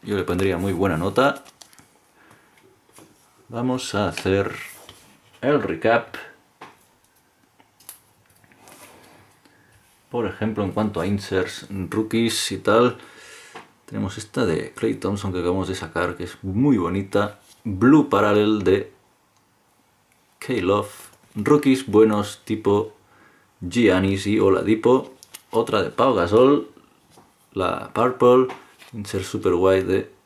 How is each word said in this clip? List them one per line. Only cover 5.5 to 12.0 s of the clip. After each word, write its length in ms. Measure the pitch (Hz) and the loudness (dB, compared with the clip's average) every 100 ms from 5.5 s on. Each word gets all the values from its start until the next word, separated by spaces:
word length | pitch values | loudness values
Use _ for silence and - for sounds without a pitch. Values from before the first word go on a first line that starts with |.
| 143 | 0
recap. 540 | - 82 110 120 - - - - _ _ - _ _ _ _ _ _ _ _ _ _ _ - - _ _ _ _ _ _ - - - - - - _ _ _ _ _ _ _ _ _ | -2 -2 0 0 -2 -18 -20 -20 _ _ -20 _ _ _ _ _ _ _ _ _ _ _ -20 -20 _ _ _ _ _ _ -20 -20 -20 -20 -20 -20 _ _ _ _ _ _ _ _ _
Por 160 | 120 104 | -6 -6
ejemplo, 380 | - 107 107 | -4 -6 -4
en 80 | 98 | -4
cuanto 300 | 95 104 98 | -2 -4 -4
a 40 | 87 | -4
inserts, 640 | 101 - 92 92 - - | -4 -2 -2 -2 -8 -12
rookies 840 | 101 90 107 | -10 -4 -4